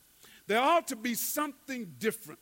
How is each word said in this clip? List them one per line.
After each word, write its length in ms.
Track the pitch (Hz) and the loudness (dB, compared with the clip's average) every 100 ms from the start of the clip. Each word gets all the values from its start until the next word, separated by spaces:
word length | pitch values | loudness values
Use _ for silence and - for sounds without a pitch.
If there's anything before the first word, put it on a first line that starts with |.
| _ _ - - - | _ _ -20 -10 0
There 140 | 214 | 2
ought 260 | 269 339 330 | 6 4 2
to 80 | 247 | -4
be 200 | 233 233 | -2 -2
something 800 | - 302 302 269 - 254 196 127 | -2 -2 -2 -4 -10 -8 -8 -2
different 400 | 214 - - - | -2 -2 -6 -16